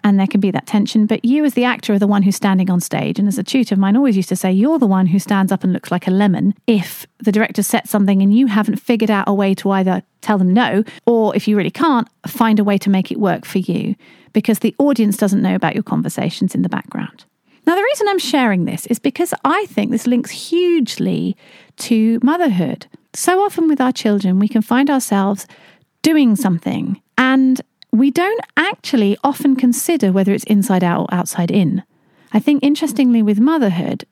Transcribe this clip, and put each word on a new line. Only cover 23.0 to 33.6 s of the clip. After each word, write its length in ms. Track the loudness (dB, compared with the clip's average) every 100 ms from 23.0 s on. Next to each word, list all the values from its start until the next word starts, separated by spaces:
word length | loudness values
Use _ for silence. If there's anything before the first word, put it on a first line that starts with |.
| _
So 280 | -6 0 0
often 280 | 0 0 0
with 100 | 2
our 140 | 0
children, 440 | 0 0 0 2 2
we 120 | 2
can 120 | 0
find 280 | 0 0 2
ourselves 580 | 0 0 0 0 -2 -8 -20 -20 _ _ _
doing 340 | 0 4 4 2
something, 640 | 0 -2 -2 -4 -4 -8 _ -2
and 440 | 2 4 4 2 -4 _ _
we 180 | 2 2
don't 320 | 2 -2 -2 -4 -2
actually 580 | -2 -4 -2 0 2 0
often 320 | -2 0 0 2
consider 560 | 2 0 0 0 2
whether 220 | 2 2
it's 100 | 0 0
inside 380 | 0 2 2
out 180 | 2 0
or 120 | -2
outside 380 | -4 -4 -4 0
in. 320 | 2 2 0 -6 _ _ _ _
I 60 | -2
think, 240 | 2 2
interestingly, 580 | 2 0 -2 0 2 4
with 180 | 2 2
motherhood 640 | 4 4